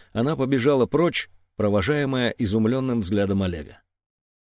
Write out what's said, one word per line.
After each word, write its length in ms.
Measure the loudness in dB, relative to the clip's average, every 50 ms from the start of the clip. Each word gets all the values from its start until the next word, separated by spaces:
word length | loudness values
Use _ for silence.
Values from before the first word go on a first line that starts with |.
| -18 _
она 240 | -4 -2 -2 -2 -2
побежала 500 | -2 -2 0 0 2 2 2 4 4 2
прочь, 420 | 2 2 0 0 0 0 -4 -8 -10 -14 -20 _ _ _
провожаемая 760 | -2 0 0 2 0 0 0 0 0 0 -2 0 0 -2 -2
изумлённым 680 | -2 -2 -2 0 2 2 2 2 0 0 -2 -2 -2 -2
взглядом 420 | -2 -2 0 0 0 0 0 0
Олега. 380 | 0 -2 -4 -6 -10 -14 -18 -20 _ _ _ _ _ _ _ _ _ _ _ _ _